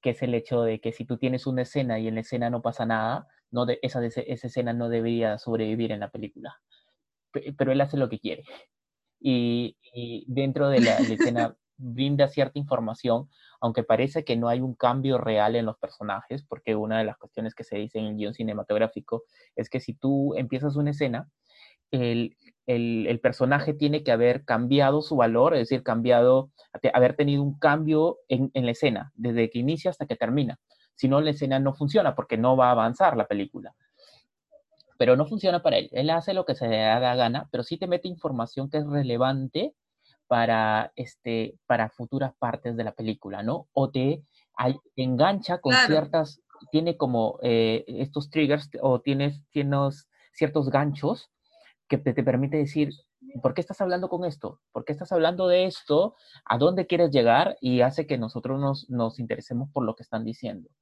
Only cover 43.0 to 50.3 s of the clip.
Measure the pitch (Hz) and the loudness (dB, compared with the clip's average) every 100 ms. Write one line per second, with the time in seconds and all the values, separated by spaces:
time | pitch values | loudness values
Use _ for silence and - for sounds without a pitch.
43 | 110 107 101 98 107 156 - - 135 139 | -6 -6 -8 -8 -6 -6 -4 -2 -2 0
44 | 131 156 - _ _ - 127 139 _ - | -2 -2 -8 _ _ -4 -2 -2 _ -6
45 | 127 127 165 202 - 175 - 254 247 151 | -2 2 2 2 -4 -4 2 4 6 4
46 | 147 165 151 - _ - - 151 165 170 | 2 -2 -2 -8 _ -20 -2 0 0 -2
47 | 131 120 110 - 127 117 113 113 - 101 | 0 2 0 0 0 2 4 0 -4 -6
48 | 139 147 147 156 147 147 147 - 135 123 | -6 -6 -4 0 2 0 -2 -2 0 0
49 | - 139 143 143 _ 143 143 139 139 139 | 0 0 -2 -4 _ -2 0 0 0 -4
50 | _ _ _ | _ _ _